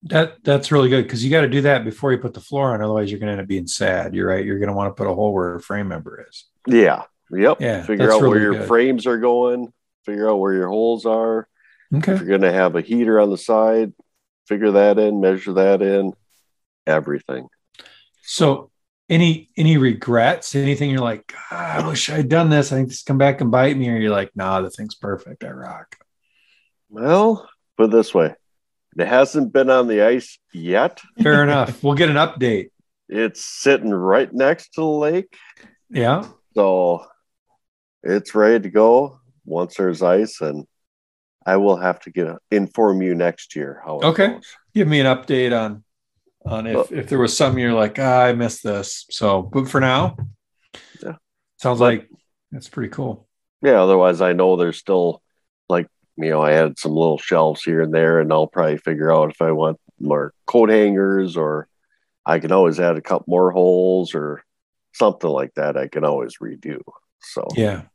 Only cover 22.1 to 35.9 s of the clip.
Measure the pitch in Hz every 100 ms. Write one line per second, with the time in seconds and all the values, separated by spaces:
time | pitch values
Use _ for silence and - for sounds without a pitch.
22.1 | 156 135 160 165 151 139 135 127 - -
23.1 | 135 139 135 123 123 135 139 123 117 107
24.1 | 104 95 - 95 95 95 - 107 - 104
25.1 | 98 - - - - - - - - _
26.1 | _ _ _ _ _ _ _ _ 107 127
27.1 | 180 214 214 - _ _ - 110 113 107
28.1 | 92 78 - _ _ _ _ _ - 85
29.1 | 123 135 156 127 135 131 131 123 107 107
30.1 | 127 - - _ 87 82 95 156 - -
31.1 | - 185 147 143 143 127 127 143 143 165
32.1 | 147 160 - 123 104 90 _ _ _ _
33.1 | 107 113 - - - 135 139 110 98 92
34.1 | 104 135 123 135 165 - - 160 151 151
35.1 | 175 196 _ - - - _ _